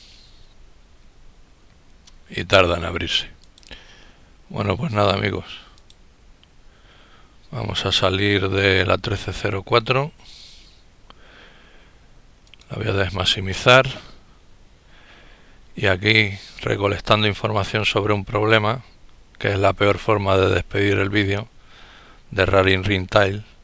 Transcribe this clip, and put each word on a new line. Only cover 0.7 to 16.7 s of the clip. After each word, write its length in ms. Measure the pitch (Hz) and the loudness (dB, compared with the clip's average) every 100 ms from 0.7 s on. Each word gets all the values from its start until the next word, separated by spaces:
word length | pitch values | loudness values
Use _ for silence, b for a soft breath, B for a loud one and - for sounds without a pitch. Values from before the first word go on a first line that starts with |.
| - - - - - - - - - - - - - - - - | -20 -20 -20 -20 -20 -20 -20 -20 -20 -20 -20 -20 -20 -20 -20 -12
Y 140 | - | -10
tarda 320 | 90 98 87 85 | 2 4 4 0
en 80 | |
abrirse. 440 | 85 87 82 - - - - - B B B B B B B B - | -4 -6 -4 -4 -6 -14 -20 -20 B B B B B B B B -12
Bueno, 260 | - 104 92 | -6 -2 -2
pues 160 | 165 | -2
nada, 220 | 104 101 | 2 2
amigos. 320 | 98 104 92 - - - - - - - _ - - _ - b b b b b b b b - | 2 -2 -4 -8 -16 -20 -20 -20 -20 -20 _ -20 -20 _ -20 b b b b b b b b -14
Vamos 340 | 117 107 - 98 | -10 -8 -6 -2
a 60 | |
salir 560 | - 95 95 101 101 98 | 0 0 2 2 2 0
de 380 | 98 98 95 95 | 2 2 2 2
la 120 | 95 | 0
trece 340 | - 101 - | -2 -6 -6
cero 320 | 92 101 98 | -6 -4 -6
cuatro. 480 | - 120 113 131 147 - B B B B B B B - - b b b b b b b b b b b - _ - - - | 0 0 2 -2 -4 -10 B B B B B B B -20 -20 b b b b b b b b b b b -20 _ -20 -20 -14
La 60 | 113 | -8
voy 100 | 107 | -4
a 60 | |
desmaximizar. 960 | 98 95 92 92 - 95 92 123 127 131 - B B B B - - - - b b b b b b b b - | -2 -2 -2 -2 -2 -4 0 6 6 6 -4 B B B B -20 -20 -20 -20 b b b b b b b b -20
Y 120 | - 101 | -4 0
aquí 520 | 92 104 110 104 98 - - | 2 4 4 2 -4 -14 -8
recolectando 680 | 117 | -4